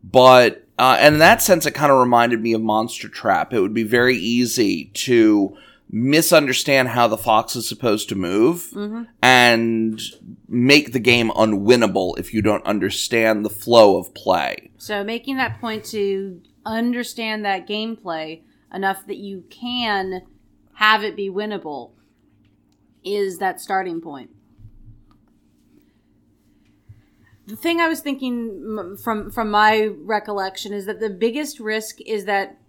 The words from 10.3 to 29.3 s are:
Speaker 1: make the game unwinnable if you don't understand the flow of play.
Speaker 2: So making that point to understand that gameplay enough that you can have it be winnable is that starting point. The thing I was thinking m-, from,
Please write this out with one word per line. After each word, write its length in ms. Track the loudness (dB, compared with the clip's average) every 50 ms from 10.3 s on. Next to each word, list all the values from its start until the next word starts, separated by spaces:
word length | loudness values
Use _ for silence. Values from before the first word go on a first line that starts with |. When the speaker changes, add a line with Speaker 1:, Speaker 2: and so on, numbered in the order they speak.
| -20 _ _ -6
Speaker 1:
make 420 | -2 0 4 4 4 4 2 0
the 80 | -6 -2
game 300 | 2 2 2 2 2 0
unwinnable 920 | 2 2 2 2 2 0 4 4 4 4 4 0 0 -2 -2 -2 -6 -8
if 140 | -10 -4 -4
you 80 | 0
don't 240 | 0 0 0 0 -2
understand 800 | -4 -4 -2 -2 -4 -4 -6 -6 -2 0 2 2 2 0 0 -2
the 40 | -6
flow 480 | -8 -8 -2 6 8 8 8 8 6
of 160 | 2 -2 -8 _
play. 580 | -8 -2 -2 0 0 0 -4 -8 -10 _ -20 _
Speaker 2:
So 240 | _ -10 -8 -6 -6
making 360 | -6 -6 -8 -10 _ -8 -6
that 240 | -6 -6 -6 -6 -10
point 240 | -10 -8 -8 -8 -10
to 560 | -10 -6 -4 -4 -2 -4 -4 -6 -10 -14 -18 _ _ _ _ _
understand 800 | -8 -6 -4 -2 -2 -4 -4 -6 -10 -10 -8 -8 -6 -6 -6 -4
that 240 | -4 -4 -4 -6
gameplay 760 | -8 -8 -6 -6 -8 -10 -12 _ -10 -10 -8 -10 -12 -14 -16 _ _ _ _ _ _
enough 360 | -10 -4 -4 -4 -4 -4 -10
that 100 | -14 -14
you 260 | -12 -12 -14 -14 -16 -16 _
can 720 | -20 _ -12 -8 -6 -4 -2 -2 -2 -2 -2 -4 -8 -10 -12 _ _ _ _ _ _ _ _ _ _
have 280 | 0 2 2 2 2 0
it 120 | -6 -8
be 120 | -8 -8
winnable 640 | -8 -6 -8 -8 -6 -8 -10 -10 -12 -12 -12 -14 -18 _ _ _ _ _ _ _ _ _ _ _ _ _ _ _ _ _ _ _ _ _ _ _
is 360 | -6 -4 -4 -4 -4 -4 -4
that 200 | -4 -4 -4 -6
starting 400 | -8 -4 -4 -4 -4 -4 -8 -10
point. 300 | -10 -12 -16 -16 -18 -20 _ _ _ _ _ _ -20 -20 _ -20 -20 -20 -20 _ _ _ _ _ _ _ _ _ _ _ _ _ _ _ _ _ _ _ _ _ _ _ _ _ _ _ _ _ _ _ _ _ _ _ _ _ _ _ -20 _ _ _ _ _ _ _ _ _ _
The 80 | -20 -18
thing 260 | -6 -4 -4 0 0
I 60 | 0
was 140 | -2 -2 -4
thinking 760 | -6 -8 -8 -6 -6 -8 -6 -6 -8 -10 -12 -12 -10 -10 -8
m-, 180 | -8 -10 -12 -14
from, 360 | -10 -8 -6 -6 -6 -8 -8